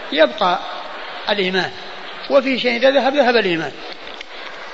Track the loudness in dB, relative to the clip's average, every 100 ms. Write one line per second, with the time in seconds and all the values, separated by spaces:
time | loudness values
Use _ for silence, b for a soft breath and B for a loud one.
0 | -2 2 2 4 0 0 -4 -10 -12 -12
1 | -12 -8 -2 0 0 0 -2 -6 -12 -12
2 | -12 -10 2 4 4 0 0 4 4 6
3 | 4 4 6 4 4 0 -2 -8 -12 -14
4 | -14 -14 -14 -14 -14 -12 -14